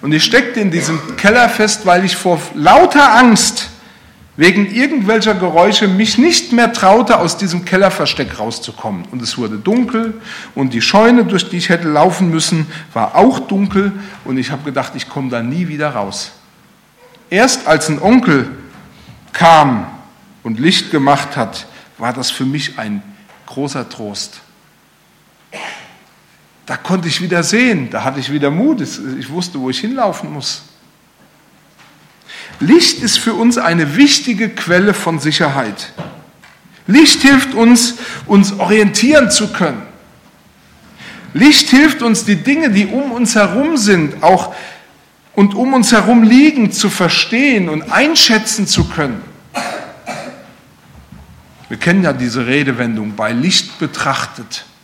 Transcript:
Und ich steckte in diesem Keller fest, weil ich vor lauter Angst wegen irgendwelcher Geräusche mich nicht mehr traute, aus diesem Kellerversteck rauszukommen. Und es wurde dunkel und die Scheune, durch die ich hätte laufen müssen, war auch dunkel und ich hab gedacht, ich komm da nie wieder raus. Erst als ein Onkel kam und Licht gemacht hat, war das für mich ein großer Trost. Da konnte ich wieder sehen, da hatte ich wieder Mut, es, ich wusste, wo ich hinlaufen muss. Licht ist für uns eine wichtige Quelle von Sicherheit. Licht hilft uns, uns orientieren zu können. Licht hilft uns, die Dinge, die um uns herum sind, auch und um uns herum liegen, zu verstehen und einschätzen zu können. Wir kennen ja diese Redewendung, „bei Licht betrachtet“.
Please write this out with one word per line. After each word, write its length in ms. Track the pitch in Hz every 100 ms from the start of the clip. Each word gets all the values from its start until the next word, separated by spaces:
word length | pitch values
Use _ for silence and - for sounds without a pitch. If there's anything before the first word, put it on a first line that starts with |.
| 139
Und 60 |
ich 100 | 156
steckte 380 | - 240 240 233
in 100 | 202
diesem 460 | 170 147 160 - -
Keller 320 | 202 233 240
fest, 360 | 233 214 - 185
weil 200 | 180 185
ich 100 | -
vor 260 | 196 165 147 -
lauter 580 | 156 240 359 294 285 226
Angst 500 | 247 214 - - - - - - _ _ - -
wegen 280 | 165 202 202
irgendwelcher 680 | 220 285 311 196 226 196
Geräusche 560 | 196 180 165 185 208 202
mich 280 | 185 220 -
nicht 360 | 311 339 -
mehr 180 | 240 233
traute, 480 | 240 190 214 254 226
aus 160 | 175 -
diesem 300 | 196 170 180
Kellerversteck 760 | 185 196 185 147 - 120 -
rauszukommen. 640 | 110 113 - - 113 95 87
Und 100 | 127
es 160 | 113 -
wurde 200 | 113 107
dunkel 560 | 110 233 240 220 226 220 - - - -
und 180 | 135
die 80 | 117
Scheune, 440 | - 196 226 247 185
durch 240 | 185 -
die 80 | 175
ich 100 | -
hätte 220 | 170 165
laufen 400 | 151 170 175 185
müssen, 380 | 160 156 165 151 - -
war 220 | - 107 160
auch 240 | 220 -
dunkel 520 | - 196 202 190 202 196 - -
und 140 | - 131
ich 120 | 123
hab 140 | 143
gedacht, 300 | 147 135 123 135
ich 140 | -
komm 200 | - 135
da 140 | 123
nie 240 | 117 156 170
wieder 220 | 151 151
raus. 420 | 123 101 95 - - _ _ _ _ _ _ - _ _
Erst 380 | 180 254 - -
als 220 | 156 -
ein 120 | 143
Onkel 480 | 190 254 - 143 117 - - - - - - - -
kam 540 | - 165 165 147 117 85 - - _ _ _
und 160 | 117 110
Licht 320 | 151 196 -
gemacht 460 | 156 139 143 - -
hat, 320 | 110 - - - - _
war 160 | 117
das 180 | 123 127
für 140 | - 131
mich 340 | 147 - -
ein 240 | 110 104 101 - _ - -
großer 440 | - 139 139 117
Trost. 500 | - 107 101 - - _ _ _ _ _ _ _ _ _ _ _ - - - - - _ _ _ _ _ _ -
Da 100 | -
konnte 320 | - 185 165
ich 140 | 143
wieder 220 | 175 175
sehen, 460 | 165 214 254 196 123
da 120 | 107
hatte 160 | 135 139
ich 100 | 127
wieder 220 | 147 143
Mut, 300 | 156 269 254
es, 180 | 160 -
ich 300 | 131 131 120
wusste, 280 | 160 175 147
wo 120 | 131
ich 100 | 127
hinlaufen 540 | 214 269 220 - 156
muss. 300 | 151 131 - - _ _ _ _ _ _ _ _ _ _ _ _ _ _ _ _ - - -
Licht 420 | 151 320 165 -
ist 180 | 240 -
für 160 | - 196
uns 220 | 233 240
eine 380 | 170 170 151 156
wichtige 540 | 285 - - 202 220
Quelle 440 | - 160 175 202
von 260 | 202 - 165
Sicherheit. 720 | 143 147 160 135 113 98 - - - - - _ - _ _ _ -
Licht 360 | 226 311 -
hilft 320 | 269 277 262
uns, 400 | 208 233 240 - - - - -
uns 340 | 202 202 -
orientieren 720 | 185 214 208 - 247 302 240
zu 220 | - 214
können. 280 | - 170 117 - - - _ _ _ _ _ _ _ _ - - - -
Licht 360 | 147 269 302 302
hilft 320 | 254 302 262
uns, 240 | 233 220 -
die 100 | 196
Dinge, 340 | 147 285 311
die 180 | 196 196
um 260 | 240 277
uns 220 | 233 240 220
herum 420 | 196 190 294 311
sind, 440 | 208 185 147 -
auch 320 | 165 185 - - - - _ _ _ _ _ -
und 200 | 202 202
um 180 | 254
uns 200 | 262 214
herum 300 | 233 185 240
liegen, 500 | 220 247 302 294 208
zu 160 | - 202
verstehen 800 | - 175 - - 226 285 233 175
und 240 | 156 156
einschätzen 760 | 180 285 320 - 220 220 - 190
zu 220 | - -
können. 320 | - 143 107 - - _ - - - - - - - - - - - _ _ _ - - - - - - - -
Wir 80 | 117
kennen 260 | 170 190
ja 80 | 175
diese 340 | 131 123 117 120
Redewendung, 680 | 139 139 120 120 110 107 104
„bei 160 | 110
Licht 480 | 117 160 190 - -
betrachtet“. 840 | 151 - 151 135 - - 113 - - _